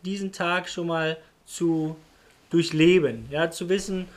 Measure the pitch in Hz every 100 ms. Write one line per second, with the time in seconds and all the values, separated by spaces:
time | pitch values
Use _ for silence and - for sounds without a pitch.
0 | 185 196 196 190 175 180 180 - 170 165
1 | 160 160 _ _ _ - 170 160 156 160
2 | _ _ _ _ _ 170 170 156 160 185
3 | 143 113 117 143 165 - 175 196 190 185
4 | 180